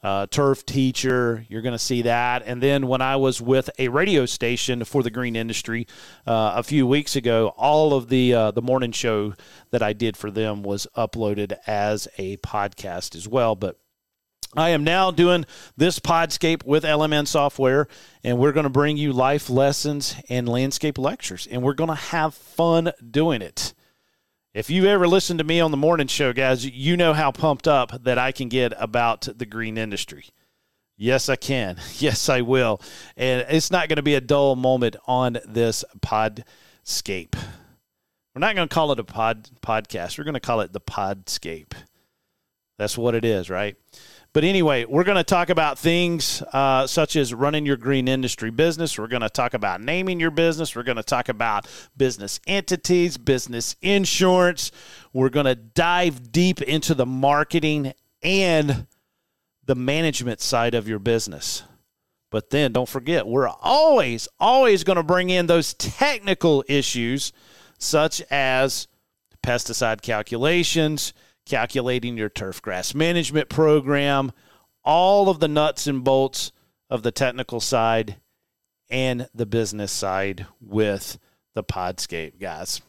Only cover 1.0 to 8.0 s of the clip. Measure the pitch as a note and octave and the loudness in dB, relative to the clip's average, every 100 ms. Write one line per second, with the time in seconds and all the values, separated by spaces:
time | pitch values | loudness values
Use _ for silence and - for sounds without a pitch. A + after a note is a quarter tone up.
1 | C3 B2+ A#2+ A2+ A2+ A2 A#2+ A#2 - B2 | 0 2 0 -2 -6 -8 -6 -4 -2 0
2 | A#2 A#2+ B2 B2 A2+ B2 C3+ C#3 C3 C3 | 0 0 0 -2 -4 -2 2 2 0 0
3 | C3 C#3 C3+ B2 A#2+ C3 B2+ - C3 C3 | 0 2 0 0 2 0 0 -4 -2 0
4 | F#3+ E3 B2 - A#2+ A#2+ - B2 A2+ C#3+ | 2 2 2 -2 -2 -2 -2 -4 -2 -2
5 | A#2+ A#2 B2 A2+ A2+ G#2+ - A#2 A#2 - | -2 -4 -4 -4 -4 -6 -6 -6 -8 -16
6 | - - - A2+ A2 G2 A#2 D3 B2+ C#3+ | -20 -14 -2 0 0 -2 0 2 4 2
7 | C#3+ C#3 A#2+ A2+ A2 - B2+ D3+ D#3 C#3 | 0 -2 2 2 2 0 2 4 4 2